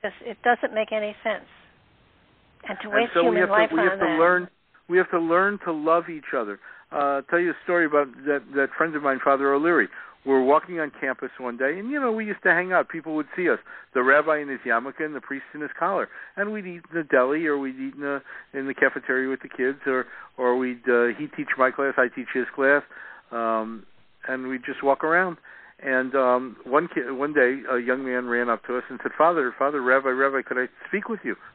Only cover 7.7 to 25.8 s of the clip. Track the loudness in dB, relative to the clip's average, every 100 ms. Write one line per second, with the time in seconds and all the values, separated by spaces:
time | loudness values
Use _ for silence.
7.7 | 2 4 4 2 -2 -2 -2 -2 -2 0
8.7 | 0 -2 0 -2 0 2 4 4 2 4
9.7 | 2 2 -4 -20 -8 2 4 6 4 2
10.7 | -6 -8 -6 -6 -6 -8 -10 -10 -4 -4
11.7 | -4 -6 -4 -2 -2 -4 -2 2 2 2
12.7 | 0 0 -4 -6 -6 -4 -2 0 0 -4
13.7 | -20 -6 0 4 4 4 0 -2 -6 -2
14.7 | -2 -2 -8 -8 -8 -10 -12 -12 -12 -12
15.7 | -4 -2 -2 -4 -10 -12 -8 -6 -6 -10
16.7 | -14 -10 -8 2 2 4 2 0 -2 -4
17.7 | -8 -10 -8 -6 -6 -8 -18 -12 -8 -6
18.7 | 0 0 0 -2 -2 -2 -4 -8 -4 -4
19.7 | -2 -2 -2 -2 -10 -16 -4 0 0 -2
20.7 | -4 2 4 4 0 -8 -8 -4 0 0
21.7 | 2 0 2 0 -2 -6 -4 -4 2 4
22.7 | 4 0 -12 -18 -20 -10 -4 -2 -2 -4
23.7 | -10 -18 -20 _ _ -8 -8 -6 -8 -8
24.7 | -2 0 2 2 2 2 -4 -14 -20 -20
25.7 | -10